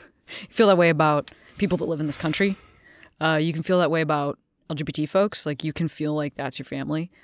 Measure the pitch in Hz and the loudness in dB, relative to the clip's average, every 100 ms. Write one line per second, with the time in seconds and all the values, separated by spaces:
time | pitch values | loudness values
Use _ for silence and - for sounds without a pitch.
0 | - _ - - - - 214 180 170 156 | -20 _ -20 -18 -4 2 6 6 6 4
1 | 156 147 - - - - 190 180 165 151 | 2 2 -2 -12 -20 -4 -2 0 -2 -2
2 | 151 - 160 - 196 190 - _ _ - | -4 -4 -2 0 0 -2 -10 _ _ -20
3 | - - 160 156 165 160 175 180 160 160 | -20 -4 0 2 0 -2 0 2 2 2
4 | 156 151 143 - _ _ - 156 143 151 | 0 0 -2 -6 _ _ -10 -8 -6 -4
5 | 151 190 202 - 151 143 160 - 165 - | 0 2 2 0 -4 -4 -4 -4 -4 -2
6 | 151 151 143 - 139 - 135 135 143 156 | -4 -2 -4 -6 -8 -8 -10 -8 -4 -4
7 | 175 _ | -6 _